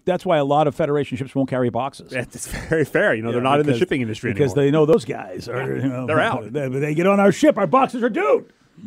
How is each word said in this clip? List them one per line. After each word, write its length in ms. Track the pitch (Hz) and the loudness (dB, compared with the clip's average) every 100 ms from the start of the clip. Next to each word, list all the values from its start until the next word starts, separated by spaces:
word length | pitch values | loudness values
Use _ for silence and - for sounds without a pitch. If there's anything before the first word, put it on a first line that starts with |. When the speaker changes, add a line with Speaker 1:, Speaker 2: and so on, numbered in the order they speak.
Speaker 1:
that's 220 | - 180 185 | -2 -2 2
why 100 | 160 | 2
a 80 | |
lot 220 | 139 143 151 | 2 2 2
of 80 | |
Federation 420 | 127 151 147 135 127 | 0 0 0 -2 -6
ships 180 | 135 | -4
won't 140 | 139 135 | -2 -2
carry 220 | 127 123 | 0 -2
boxes. 400 | 117 135 - - | -2 -6 -10 -10
Speaker 2:
That's 360 | 127 117 - - | -8 -8 -10 -10
very 360 | - - 160 | -10 -2 0
fair. 300 | - 151 202 | 2 2 2
You 80 | 117 | 0
know, 80 | 113 | -2
Speaker 1:
Yeah, 20 | 120 | 0
Speaker 2:
they're 60 | |
not 180 | 131 143 | 2 2
in 60 | 151 | 2
the 60 | |
Speaker 1:
because, 60 | 117 | 2
Speaker 2:
shipping 240 | - 151 | 0 0
industry 280 | 113 110 113 | -2 -4 -4
Speaker 1:
because 180 | 101 139 | 0 0
Speaker 2:
anymore. 120 | 143 143 | 2 2
Speaker 1:
they 40 | |
know 140 | 156 151 | 4 4
those 200 | 160 - | 4 0
guys 420 | 117 - - - | -10 -10 -12 -8
are, 260 | 120 135 | -8 -4
you 140 | 131 131 | -2 -4
know, 180 | 127 127 | -4 -4
Speaker 2:
They're 140 | 156 | -2
out. 320 | 214 143 104 | -2 -4 -6
Speaker 1:
<laughs> 0 | |
They, 160 | 139 135 | -6 -4
they 260 | 131 151 | -4 -4
get 120 | 156 180 | 0 2
on 120 | 202 | 4
our 140 | 202 | 4
ship, 240 | - 302 277 | 4 2 2
our 100 | 285 | 2
boxes 360 | 269 262 262 | 2 2 0
are 80 | 233 | -2
doomed. 420 | 254 415 494 - _ _ - | 0 0 0 -2 _ _ -20